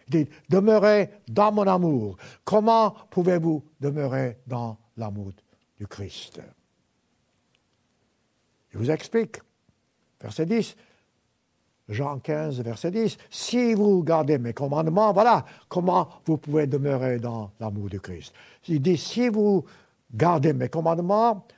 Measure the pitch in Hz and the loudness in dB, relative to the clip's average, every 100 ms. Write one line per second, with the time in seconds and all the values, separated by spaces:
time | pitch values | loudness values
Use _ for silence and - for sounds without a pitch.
0 | - 160 143 - - 190 208 214 208 208 | -2 0 0 -6 0 2 4 6 6 4
1 | 180 - - 113 208 208 196 185 170 135 | 2 -6 -4 2 2 4 2 2 2 0
2 | 104 92 - - - 214 214 226 214 - | -2 -8 -18 -18 -2 2 4 4 2 -2
3 | - - 180 175 165 147 - _ 143 147 | -6 -2 2 2 0 -2 -6 _ -6 -4
4 | 139 131 131 117 - 123 117 107 _ - | -2 -2 -4 -6 -10 -8 -8 -10 _ -12
5 | 107 101 98 90 _ _ _ - 104 - | -10 -8 -12 -14 _ _ _ -18 -16 -12
6 | 95 - - - - _ _ _ _ _ | -14 -14 -18 -20 -20 _ _ _ _ _
7 | _ _ _ _ _ _ _ _ _ _ | _ _ _ _ _ _ _ _ _ _
8 | _ _ _ _ _ _ _ 101 120 156 | _ _ _ _ _ _ _ -6 -4 -4
9 | - 226 220 - - _ _ _ _ _ | -2 -4 -4 -8 -20 _ _ _ _ _
10 | _ _ 110 110 165 226 - - _ _ | _ _ -12 -6 -2 -2 -2 -10 _ _
11 | _ _ _ _ _ _ _ _ - 107 | _ _ _ _ _ _ _ _ -10 -6
12 | 139 139 - 151 156 127 113 110 170 208 | -6 -6 -6 -4 -4 -6 -8 -6 -4 -2
13 | 226 - - - - 240 240 214 208 185 | -2 -4 -14 -14 -4 0 2 2 4 2
14 | 151 160 143 143 120 117 139 147 160 175 | 2 0 2 0 -2 -6 -4 -2 0 2
15 | 214 190 233 190 - - _ 180 175 180 | 4 4 4 4 0 -14 _ -2 0 0
16 | 160 - - 156 147 151 147 139 143 131 | 0 -4 -2 -2 0 0 0 0 -2 -2
17 | 131 123 120 113 101 - 110 101 101 98 | -2 -2 -4 -8 -10 -10 -8 -6 -8 -10
18 | - 87 - - - _ - 156 147 156 | -12 -16 -18 -20 -20 _ -4 -2 0 0
19 | - 226 247 214 208 190 - - _ _ | -2 -2 0 2 2 2 0 -12 _ _
20 | _ 110 165 165 147 135 127 160 160 170 | _ 0 2 4 2 0 -2 -2 -2 -2
21 | 175 208 233 208 - | 0 2 2 0 -8